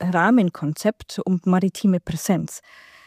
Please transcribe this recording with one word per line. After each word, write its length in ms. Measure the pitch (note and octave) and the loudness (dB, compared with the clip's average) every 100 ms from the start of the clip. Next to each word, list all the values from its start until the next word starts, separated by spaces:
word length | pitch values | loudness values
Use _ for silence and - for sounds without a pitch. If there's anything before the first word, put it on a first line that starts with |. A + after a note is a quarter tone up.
Rahmenkonzept 1200 | F3+ F3 F#3 B3 F3+ - D3 D#3 G#3+ - - - | -2 2 4 4 2 0 -6 -2 -2 -4 -8 -8
um 160 | - F3+ | -2 -2
maritime 540 | F#3 F#3 F#3+ - G3 F3+ | 2 2 0 0 0 0
Präsenz. 600 | - E3 - E3+ E3 - - - - - | -2 -6 -2 -2 -4 -12 -20 -20 -20 -20